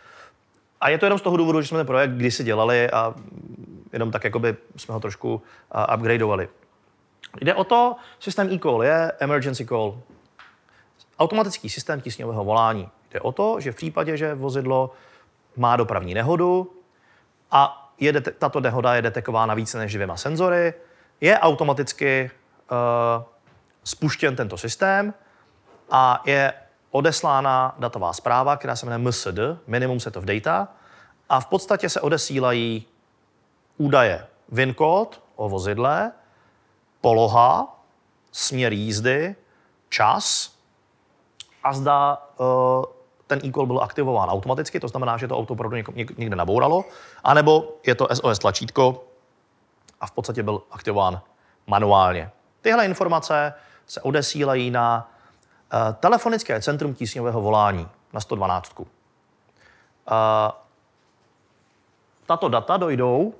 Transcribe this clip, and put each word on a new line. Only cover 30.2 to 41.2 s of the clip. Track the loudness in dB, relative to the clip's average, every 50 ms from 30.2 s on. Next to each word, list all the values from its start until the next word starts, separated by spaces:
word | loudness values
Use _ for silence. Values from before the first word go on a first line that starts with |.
| -4
Data, | -4 -4 -2 -2 0 -2 -2 -2 -4 -10 _ _ -20 -20 -20 -20 _ _ _ _ 0
a | 0 0
v | 2
podstatě | 0 -2 -4 0 0 0 0 0 -2
se | -2 -2
odesílají | 0 0 0 0 0 -2 -2 0 2 2 2 2 0 -2 -4 -6 -8 -12 _ _ _ _ _ _ _ _ _ _ _ _ _ _ _ _ _
údaje | -2 0 4 6 6 6 4 2 -2 -8 -14 _ _ _ -6
vin | -2 0 0 0 0
kód | 0 0 2 2 2 0 -2 -8 -16 _ _ _
o | -8 -6 -4
vozidle, | -4 -2 -2 -2 -2 0 0 0 0 0 -2 -4 -6 -12 _ _ _ _ _ _ _ _ _ _ _ _ _ _ _ _
poloha, | 2 4 4 4 4 4 6 6 6 6 6 2 0 -4 -10 -18 _ _ _ _ _ _ _ _ _ _ -10
směr | -8 -6 -4 -2 -2 0 0 -2
jízdy, | -2 -4 -4 -4 -2 0 0 0 0 0 -4 -6 -12 _ _ _ _ _ _ _ _ _ _
čas | -2 2 2 2 2 2 0 -2 -4 -4 -4 -8 -12 _ _ _ _ _ _ _ _ _ _ _ _ _